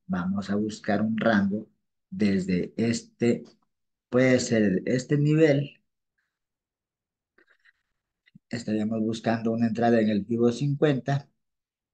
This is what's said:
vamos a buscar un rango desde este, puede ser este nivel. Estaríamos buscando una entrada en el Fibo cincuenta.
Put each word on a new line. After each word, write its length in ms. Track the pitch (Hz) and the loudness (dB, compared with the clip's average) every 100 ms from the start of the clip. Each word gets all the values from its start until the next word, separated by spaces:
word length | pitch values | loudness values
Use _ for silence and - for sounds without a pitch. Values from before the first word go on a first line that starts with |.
| - | -8
vamos 420 | 92 90 98 95 | -4 -4 -4 -4
a 60 | 104 | -4
buscar 460 | 107 - - 101 | -4 -6 -4 -2
un 160 | 110 110 | 0 0
rango 520 | 110 104 98 104 - _ _ _ _ | 2 2 0 -4 -10 _ _ _ _
desde 640 | 95 104 95 90 90 87 - | -2 0 0 0 -2 -2 -2
este, 680 | 117 117 - - 120 - - _ _ _ _ _ _ | -2 -2 -6 -2 0 0 -4 _ _ _ _ _ _
puede 300 | 123 131 127 | 2 4 2
ser 420 | - 113 104 92 - | 2 2 2 0 0
este 320 | 127 - 147 | -4 -2 0
nivel. 640 | 147 156 160 143 143 _ _ _ _ _ _ _ _ _ _ _ _ _ _ _ _ _ _ _ _ _ _ _ _ _ _ - _ | 2 4 4 4 0 _ _ _ _ _ _ _ _ _ _ _ _ _ _ _ _ _ _ _ _ _ _ _ _ _ _ -20 _
Estaríamos 520 | 120 - 107 107 113 | -10 -6 -4 -2 -2
buscando 500 | 110 113 117 117 113 | -4 -4 -4 -2 -2
una 160 | 117 117 | 0 -2
entrada 320 | 107 117 117 | 0 2 4
en 100 | 107 | 2
el 160 | 101 98 | 0 -2
Fibo 260 | 117 120 | 2 2
cincuenta. 800 | 120 143 139 151 131 - 139 - _ _ _ _ _ _ | 2 -4 0 0 0 -2 -6 -6 _ _ _ _ _ _